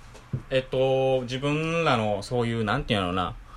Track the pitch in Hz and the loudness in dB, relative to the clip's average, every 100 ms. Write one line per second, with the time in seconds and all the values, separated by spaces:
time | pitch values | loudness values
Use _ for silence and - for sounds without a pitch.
0 | - - - 131 - 131 127 131 135 131 | -20 -20 -8 -8 -2 -2 0 2 4 4
1 | 131 131 123 127 143 147 160 165 160 120 | 4 2 0 -4 -2 0 0 0 2 2
2 | 107 101 101 123 117 117 107 123 147 104 | 2 -2 -2 0 0 0 0 -2 0 0
3 | 92 92 87 - - | 0 0 -2 -4 -16